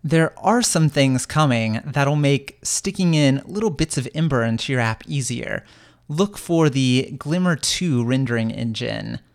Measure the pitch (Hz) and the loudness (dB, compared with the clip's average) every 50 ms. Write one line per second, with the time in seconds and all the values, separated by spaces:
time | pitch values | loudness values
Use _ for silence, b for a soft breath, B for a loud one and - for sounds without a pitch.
0 | - 147 165 160 160 - - - - 185 220 247 226 - - 165 160 147 - 151 | -2 2 2 2 2 2 -2 -2 0 2 2 2 2 2 2 2 2 4 4 4
1 | 135 135 127 127 - - - 151 - 135 120 117 113 110 107 117 - 147 131 147 | 2 4 2 0 -2 -2 0 2 2 2 2 2 0 0 -2 -4 -6 -4 -2 0
2 | 139 139 151 147 143 139 143 135 139 - - _ - - - - - 202 196 - | 0 2 2 2 2 2 2 0 -2 -8 -20 _ -6 -4 -4 -2 -4 -4 -2 0
3 | 185 175 160 151 147 135 135 135 - - 180 208 226 214 147 - 160 160 - 147 | 0 2 4 4 4 4 2 2 -2 -8 -6 -2 -2 -2 0 0 -2 -2 -2 -4
4 | 123 120 - 151 165 156 139 120 113 117 113 110 - - 135 127 117 113 113 - | -4 -4 -2 -2 0 0 2 2 2 0 0 -2 -2 -2 -2 0 0 0 -2 -4
5 | - - 151 139 123 120 123 120 117 - - - b b b b b b b b | -8 -6 -4 -4 -4 -4 -6 -6 -6 -6 -6 -8 b b b b b b b b
6 | b - 147 156 202 202 202 - - - 170 165 160 151 123 135 131 127 123 127 | b -8 -2 -2 -2 -2 -2 -12 -4 0 2 4 4 4 4 2 2 2 2 2
7 | 135 - 151 139 - 143 160 180 185 180 165 135 - - - - 180 170 139 120 | 0 -2 -10 -10 -6 -4 -2 0 2 0 0 0 -2 -4 -2 -2 0 0 0 0
8 | 117 120 127 131 135 117 120 117 113 113 101 107 117 117 110 113 123 117 110 113 | 2 0 0 0 0 0 0 -2 -2 -2 -4 -4 -6 -6 -4 -4 -6 -6 -6 -6
9 | 107 113 117 - _ _ | -8 -8 -10 -12 _ _